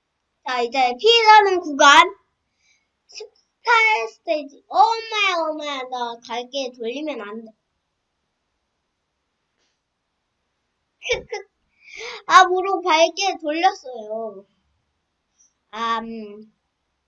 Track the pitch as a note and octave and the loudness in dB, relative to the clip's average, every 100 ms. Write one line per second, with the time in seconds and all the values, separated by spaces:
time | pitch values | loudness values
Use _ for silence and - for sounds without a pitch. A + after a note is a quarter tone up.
0 | _ _ _ _ C#4 B3+ A#3+ C4+ B3 B3 | _ _ _ _ -8 -4 -2 0 0 2
1 | G#4 A#4 A4 G#4+ G4+ F#4 E4+ C#4 C#4+ D4+ | 4 6 8 8 6 0 -4 4 6 8
2 | F4 - _ _ _ _ _ _ _ _ | 6 0 _ _ _ _ _ _ _ _
3 | _ - G#4+ _ _ _ - A#4 A4 A4 | _ -20 -20 _ _ _ 0 2 2 0
4 | A4+ - - D#4 C#4 - - E4 A4 A4+ | -4 -10 -6 -4 -6 -18 -4 2 2 2
5 | A4 G#4+ G4 F4 D#4+ D4+ D4 C#4 B3+ B3+ | -4 -2 -2 -2 -4 -6 -8 -10 -8 -8
6 | A#3+ A#3 - A#3 B3 C#4 B3+ B3+ A3+ C4+ | -8 -10 -12 -10 -8 -8 -8 -8 -10 -8
7 | D#4 A#3+ G#3 A3+ A3 _ _ _ _ _ | -8 -10 -10 -14 -16 _ _ _ _ _
8 | _ _ _ _ _ _ _ _ _ _ | _ _ _ _ _ _ _ _ _ _
9 | _ _ _ _ _ _ _ _ _ _ | _ _ _ _ _ _ _ _ _ _
10 | _ _ _ _ _ _ _ _ _ _ | _ _ _ _ _ _ _ _ _ _
11 | - A#4+ - G4+ G4 _ _ _ _ - | -8 -8 -8 -14 -16 _ _ _ _ -18
12 | A4+ A#4 - E4+ F#4 F#4 F#4+ F#4 F4+ D#4+ | -16 -14 2 4 4 2 -2 -4 0 2
13 | E4 E4 G4 E4+ D#4+ D#4 F4+ G#4 C4+ A#3+ | 2 0 -6 -4 -6 0 0 -2 -14 -14
14 | G#3+ A3 A3+ G3 G3+ _ _ _ _ _ | -12 -10 -10 -14 -20 _ _ _ _ _
15 | _ _ _ _ _ _ _ G#3+ A3+ A3+ | _ _ _ _ _ _ _ -8 -4 -4
16 | A3+ A3+ G#3 G#3 A3 _ _ _ _ _ | -6 -12 -14 -18 -20 _ _ _ _ _